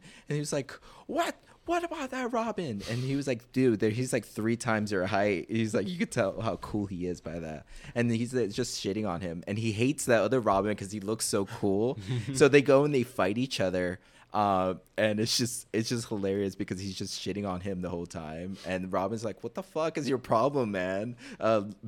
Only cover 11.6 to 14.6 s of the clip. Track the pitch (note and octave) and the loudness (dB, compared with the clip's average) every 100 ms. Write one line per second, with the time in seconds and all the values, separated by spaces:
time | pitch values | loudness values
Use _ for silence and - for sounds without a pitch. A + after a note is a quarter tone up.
11.6 | G2+ G2 A#2+ C#3 G2 B2 G#2 C3+ C#3+ C#3+ | 0 2 0 -2 -4 -4 -2 6 8 8
12.6 | C#3 C3+ D3 C#3 A#2 - F#2+ A2 C3 - | 8 6 6 2 0 0 0 0 -2 0
13.6 | F#2 F#2 F2+ F2+ - - - G#2+ G#2 F#2+ | 0 0 -2 -4 -12 -20 -6 0 4 4